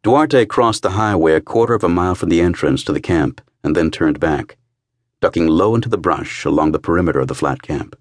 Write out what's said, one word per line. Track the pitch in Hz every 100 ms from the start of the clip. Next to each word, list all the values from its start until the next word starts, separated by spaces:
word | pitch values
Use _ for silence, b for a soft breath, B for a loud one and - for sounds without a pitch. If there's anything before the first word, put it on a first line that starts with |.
Duarte | 104 139 156 139 107
crossed | - 117 110
the | 98
highway | 95 107 95 80
a | 95
quarter | - 113 113
of | 113
a | 90
mile | 87 90 90
from | 82
the | 82
entrance | 87 85 73 67
to | -
the | 73
camp | - 85 67 - _ _
and | 80 80
then | 82
turned | - 80 71
back, | 80 73 - - _ _ _ _ _ _
ducking | 82 85 82
low | 80 101 117
into | 123
the | 107
brush | 85 78 - - 76
along | 73 78
the | 78
perimeter | - 85 87 71
of | 67
the | 69
flat | 71 67
camp. | - 71 - -